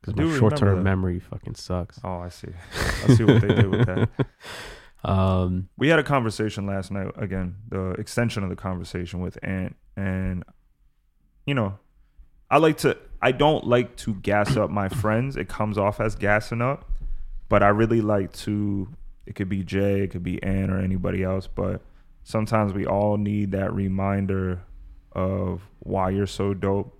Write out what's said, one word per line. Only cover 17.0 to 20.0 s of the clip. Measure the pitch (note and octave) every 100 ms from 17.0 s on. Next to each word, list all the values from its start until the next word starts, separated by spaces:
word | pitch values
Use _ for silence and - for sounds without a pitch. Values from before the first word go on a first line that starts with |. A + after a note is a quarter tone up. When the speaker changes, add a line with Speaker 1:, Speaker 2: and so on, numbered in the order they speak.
| - - - - -
Speaker 2:
but | G#2
I | G2+
really | G#2 A2+ A#2
like | G#2+ G#2 F#2 -
to, | - G#2 G#2 G2+ G2 D#3+ - - -
it | -
could | G2
be | G2
Jay, | F2+ F#2+ G2+ G2